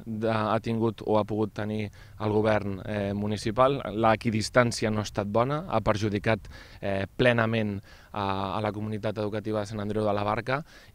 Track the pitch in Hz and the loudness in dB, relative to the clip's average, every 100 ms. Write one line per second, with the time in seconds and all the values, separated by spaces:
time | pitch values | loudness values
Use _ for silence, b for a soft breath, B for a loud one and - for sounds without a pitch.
0 | 113 110 110 113 107 110 117 113 113 104 | -8 -2 0 2 2 0 0 0 0 0
1 | - 107 101 107 107 - 107 107 104 b | 0 2 2 0 -2 -2 -4 -4 -6 b
2 | b - 107 107 107 107 101 95 110 104 | b -4 0 2 4 2 0 -6 -6 -4
3 | 101 101 104 107 113 107 131 139 - 104 | -2 -2 -2 -2 0 4 4 4 -4 2
4 | 113 110 120 107 101 127 120 - 110 107 | 4 4 2 -2 2 4 4 2 0 0
5 | 104 - 101 110 127 151 185 113 107 104 | -2 -4 0 2 2 -2 -2 0 2 2
6 | 107 101 117 110 - B B B 101 98 | 0 0 0 0 -4 B B B -4 -2
7 | 98 - 123 117 110 113 107 98 b b | -2 2 4 4 2 0 -2 -4 b b
8 | b 104 98 98 98 95 107 104 107 107 | b -6 -4 -2 -4 -2 -2 -2 -6 -4
9 | 107 107 104 107 107 107 104 110 104 104 | -4 -2 -4 -4 -4 -4 -4 -6 -4 0
10 | 107 101 104 110 120 135 b b b | 0 0 0 -2 -2 -6 b b b